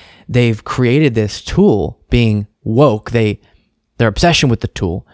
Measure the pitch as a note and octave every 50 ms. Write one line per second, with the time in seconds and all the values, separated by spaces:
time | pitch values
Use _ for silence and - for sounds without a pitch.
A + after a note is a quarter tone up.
0 | - - - - _ - G#2+ B2 B2 A#2 A2+ G#2+ - - - - B2+ A#2+ A#2+ D3
1 | D#3 C#3+ A2+ A2 G#2+ G#2 - - - - - - G3 G#3 B2+ G2+ D#2+ - - _
2 | _ - - B2 A#2 A2 G#2+ G#2 G2+ - _ _ - A2+ A2 A#2 D3 C#3+ A2 G#2
3 | - - A#2 A#2 A2+ G#2+ G2+ - _ _ _ _ _ _ _ _ _ _ _ -
4 | A#2+ A2+ G2 - - F3 D#3+ - - C3+ A#2 - - G2+ - - G2+ F2+ E2 G#2
5 | - _